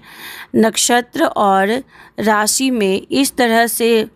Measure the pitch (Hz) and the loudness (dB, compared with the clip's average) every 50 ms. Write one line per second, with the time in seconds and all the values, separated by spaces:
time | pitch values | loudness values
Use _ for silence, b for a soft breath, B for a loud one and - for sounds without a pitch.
0 | B B B B B B B B B B - 226 214 226 220 - - - 240 247 | B B B B B B B B B B 0 2 2 2 2 0 0 0 0 0
1 | 240 - - 277 330 - - - 214 196 190 190 190 202 233 269 B B B B | -2 -4 -4 -4 -4 -2 0 0 2 2 2 2 2 0 -2 -4 B B B B
2 | B B _ - 208 220 214 208 214 208 - - 262 262 254 226 202 190 190 - | B B _ -4 0 0 2 2 0 0 -2 0 0 0 0 0 0 0 0 -2
3 | - - - 262 277 - - - 247 233 226 226 233 226 - - 233 226 233 220 | -4 -2 -2 0 0 0 0 0 0 2 2 2 2 0 0 0 0 2 2 2
4 | 220 - - | 0 -2 -8